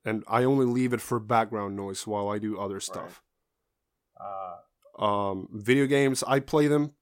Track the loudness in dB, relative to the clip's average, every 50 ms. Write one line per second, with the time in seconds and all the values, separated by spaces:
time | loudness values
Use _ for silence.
0 | -6 -4 -4 -4 -2 0 2 4 4 4 4 4 4 4 2 2 2 2 0 -2
1 | -2 -2 -4 -2 0 2 2 2 2 2 0 -4 -4 -4 -6 -6 -6 -6 -8 -8
2 | -6 -4 -4 -4 -2 -2 -4 -4 -4 -6 -6 -6 -6 -6 -6 -6 -8 -8 -8 -10
3 | -10 -12 -14 -20 _ _ _ _ _ _ _ _ _ _ _ _ _ _ _ _
4 | _ _ _ -16 -12 -12 -10 -10 -10 -12 -14 -16 -20 _ _ _ _ _ -8 -2
5 | -2 0 0 0 -2 -2 -4 -6 -8 -10 -12 -4 2 2 4 4 4 4 4 4
6 | 4 2 2 0 0 0 0 0 0 2 2 2 4 4 4 2 0 -2 -6 _